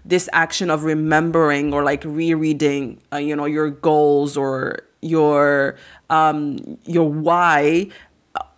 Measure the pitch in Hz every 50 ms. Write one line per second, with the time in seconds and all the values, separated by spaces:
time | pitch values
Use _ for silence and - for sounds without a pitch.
0 | - - 180 180 175 - - 160 165 160 - - 196 170 156 151 151 160 156 156
1 | 156 156 156 156 165 165 160 165 160 147 143 143 147 147 143 143 143 139 147 139
2 | - 156 147 156 165 165 160 156 156 156 151 139 151 143 143 139 139 113 - -
3 | _ _ - 143 147 151 151 147 147 147 151 156 156 151 143 - - 165 156 151
4 | 151 147 147 143 143 143 135 143 135 135 135 131 131 - - - - _ _ _
5 | - 160 165 160 151 147 147 143 147 143 143 139 139 135 - - - - - -
6 | _ - - 156 160 156 151 151 147 143 139 - - - - - _ - 170 170
7 | 160 151 147 156 151 160 170 175 175 170 160 143 147 147 165 170 202 196 - -
8 | - _ _ _ _ _ - - - - _